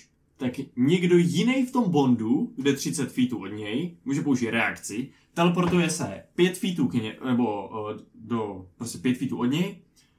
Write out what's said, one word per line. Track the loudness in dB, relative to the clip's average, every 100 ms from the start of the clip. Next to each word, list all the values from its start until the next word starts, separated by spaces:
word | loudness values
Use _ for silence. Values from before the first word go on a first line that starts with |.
| -16 _ _ _
tak | -6 -6 -8 0
někdo | 4 4 6 6
jiný | 4 2 2 2 0
v |
tom | 0 2
bondu, | 4 4 2 2 0 -2 -2
kde | 0
třicet | 0 -2 -4 -4
feetů | 0 0 -2
od | -8
něj, | -8 -6 -4 -6 -8 -4
může | -2
použít | 0 0 0
reakci, | 0 0 -4 -8 -8 -8 -14 _
teleportuje | 2 2 4 2 2 2
se | -2 -6 -8 -8 2
pět | 2 2
feetů | -4 0 0
k |
ně-, | 0 -4 -6 -2
nebo, | 2 2 -2 -6 -8 -8
eh, | -10 -14 -20
do, | -6 -4 -4 -8 -14 -12
prostě | -10 -2
pět | -2 0
feetů | -2 -2
od | 0
něj | 0 -2 -4 _ _ _